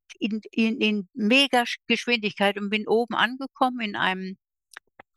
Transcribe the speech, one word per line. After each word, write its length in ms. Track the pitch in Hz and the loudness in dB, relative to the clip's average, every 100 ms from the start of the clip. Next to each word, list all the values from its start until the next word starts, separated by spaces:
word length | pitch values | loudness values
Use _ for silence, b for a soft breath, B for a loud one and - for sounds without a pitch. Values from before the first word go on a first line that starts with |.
| - - | -20 -8
in, 200 | 208 220 - | -6 -4 -4
in, 280 | - 226 220 | 0 0 2
in 300 | 214 208 180 | 0 0 -6
Megageschwindigkeit 1400 | 240 208 262 277 247 240 - - 233 - 233 208 - 202 202 | -2 4 4 4 2 0 -6 -4 -2 0 0 -2 2 0 2
und 120 | 202 | -4
bin 180 | 214 - | -4 2
oben 260 | 220 233 - | 0 2 0
angekommen 680 | 220 262 269 - 254 247 | 0 -2 -12 -2 -2 -2
in 140 | 214 165 | -6 -2
einem 400 | 190 185 185 190 _ _ _ - _ - _ | -2 -2 -8 -12 _ _ _ -20 _ -20 _